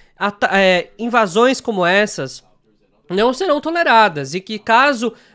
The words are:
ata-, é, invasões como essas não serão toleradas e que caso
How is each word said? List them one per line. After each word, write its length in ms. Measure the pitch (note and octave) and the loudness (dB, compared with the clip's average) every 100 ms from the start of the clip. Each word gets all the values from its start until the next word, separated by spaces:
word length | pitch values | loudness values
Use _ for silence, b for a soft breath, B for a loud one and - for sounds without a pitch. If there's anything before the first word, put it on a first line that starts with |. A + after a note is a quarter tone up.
| b _ | b _
ata-, 340 | G3+ G3+ A#3+ G3 | -6 -2 -2 2
é, 320 | F#3+ F3+ - _ | 2 2 -2 _
invasões 600 | A#3 A#3 G#3 F#3 B3 B3+ | -2 0 0 2 2 2
como 240 | - G3+ | -4 -2
essas 580 | F3 G3 G#3 - C3 - _ _ _ _ _ _ _ | 2 2 0 -4 -10 -12 _ _ _ _ _ _ _
não 240 | F#3 A#3+ | -2 0
serão 260 | B3+ F#4 D4 | 0 -2 -2
toleradas 760 | D#4 E4+ D#4+ A3+ G#3 D3+ C3+ | -2 -2 2 4 4 0 -8
e 60 | F3+ | -8
que 180 | F#3 G#3+ | -10 -12
caso 540 | - A3+ C#4+ B3 A#3 B B | 0 2 2 0 -4 B B